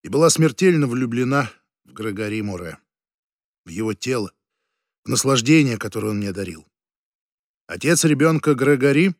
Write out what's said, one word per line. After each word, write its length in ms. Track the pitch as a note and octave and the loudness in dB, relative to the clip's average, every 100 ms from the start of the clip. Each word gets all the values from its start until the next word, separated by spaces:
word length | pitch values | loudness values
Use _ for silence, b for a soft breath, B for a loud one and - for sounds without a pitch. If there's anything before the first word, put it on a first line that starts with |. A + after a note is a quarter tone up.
И 60 | - | -4
была 200 | C3+ E3 | 2 2
смертельно 580 | - D#3+ - F#3 E3 C#3 | 4 0 2 2 2 0
влюблена 640 | B2 B2+ A#2+ B2+ C#3 A2 _ _ _ | -2 -2 -2 -2 -2 -4 _ _ _
в 80 | _ | _
Грегори 500 | - G#2+ G2 G#2+ A2 | -10 -10 -6 -6 -6
Море, 360 | G#2 F2+ E2+ D#2+ _ _ _ _ _ _ _ _ | -6 -8 -12 -16 _ _ _ _ _ _ _ _
в 40 | - | -14
его 240 | E2+ A2 | -6 -6
тело, 380 | G#2 B2 B2+ G2 _ _ _ _ _ _ _ | -6 -4 -4 -6 _ _ _ _ _ _ _
в 60 | - | -4
наслаждение, 680 | A#2+ C3 C3 A2+ D#3 C3+ A2 | -2 0 0 4 4 4 -2
которое 320 | G#2+ A2 G#2+ | -6 -6 -4
он 80 | G#2 | -4
мне 140 | G2+ | -6
дарил. 340 | F#2+ F#2 E2 _ _ _ _ _ _ _ _ _ _ - | -8 -10 -12 _ _ _ _ _ _ _ _ _ _ -18
Отец 380 | F#2 D3 E3+ | -6 0 2
ребёнка 480 | E3 C#3 D#3+ D#3+ D3+ | 2 4 2 2 2
Грегори? 600 | B2+ C3+ C#3 C#3 C#3+ F#3+ | 2 2 4 4 4 2